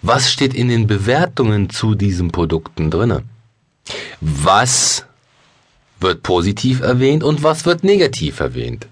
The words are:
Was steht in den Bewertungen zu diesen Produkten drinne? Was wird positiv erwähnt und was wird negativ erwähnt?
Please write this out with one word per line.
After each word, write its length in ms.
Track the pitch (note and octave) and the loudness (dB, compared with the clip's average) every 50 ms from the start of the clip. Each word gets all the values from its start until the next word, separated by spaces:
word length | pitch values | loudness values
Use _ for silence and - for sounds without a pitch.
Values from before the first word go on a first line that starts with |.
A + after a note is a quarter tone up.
Was 300 | - - A#2+ C3 C3 - | 2 2 2 2 2 0
steht 220 | - - C#3 C3+ C3 | 0 0 0 0 0
in 140 | B2+ A#2+ B2 | 0 0 2
den 200 | A#2+ A#2 A2+ G#2+ | 2 2 2 2
Bewertungen 800 | G#2+ G2 G2 A2 B2 D3 F3 F3+ - - C3 A2 G#2 G#2 G2+ G2 | 0 0 2 2 2 2 2 0 0 0 0 2 2 2 0 -2
zu 260 | - - - A2 G#2+ | -2 -2 0 0 0
diesen 360 | G2 G2+ G2+ F#2 F2 F2+ E2+ | 2 0 0 0 0 -2 -2
Produkten 600 | E2 - F2 D#2+ E2+ D#2+ - - _ - D#2+ D#2 | 0 -2 -2 0 -2 -4 -4 -8 _ -4 -2 -2
drinne? 320 | D#2+ E2+ G#2+ A#2+ G2 C#2 - - - - _ _ _ _ _ _ _ _ _ - - - - - - - | 0 0 0 0 0 -2 -4 -8 -18 -20 _ _ _ _ _ _ _ _ _ -14 -14 -14 -14 -14 -14 -8
Was 880 | - D#2 D2 C#2 D2+ F2+ F#2+ G#2 A#2+ B2+ C3 - - - - - - - _ _ _ _ _ _ _ _ _ _ _ _ _ _ _ _ _ _ | -4 -4 -2 0 2 2 4 4 2 2 0 0 0 0 -2 -4 -6 -12 _ _ _ _ _ _ _ _ _ _ _ _ _ _ _ _ _ _
wird 240 | - F#2 F2 E2 _ | 0 0 0 0 _
positiv 580 | - F2+ F2+ E2+ G2 G2+ G#2+ - C3 C3 B2+ | 0 0 2 2 0 -2 0 0 0 0 0
erwähnt 420 | B2+ B2+ B2+ B2 C3 C3+ C#3+ D#3 D#3+ | 0 0 2 2 4 2 2 2 2
und 200 | C#3+ D3+ D3 D3 | 0 0 2 0
was 220 | D#3 D#3+ D#3+ - | 0 0 0 0
wird 180 | F3 F3+ E3+ - | -2 -2 0 2
negativ 560 | F#3+ G#3 G3+ F3 D3 - A2 D#2+ D2+ - - | 2 4 4 4 2 0 -2 -6 -6 -4 -4
erwähnt? 480 | D3 - B2 B2 A#2 A#1+ A#2 G#2+ - - | -6 -4 -4 -6 -8 -8 -10 -12 -14 -18